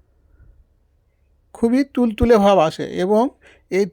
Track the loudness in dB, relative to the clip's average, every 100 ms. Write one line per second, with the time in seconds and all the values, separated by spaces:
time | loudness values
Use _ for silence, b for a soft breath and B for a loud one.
0 | _ _ _ _ _ _ _ _ _ _
1 | _ _ _ _ _ -6 -2 -2 -4 -4
2 | -6 0 2 4 4 2 2 -2 -8 -6
3 | -2 0 -2 -6 b b -6 -4 -4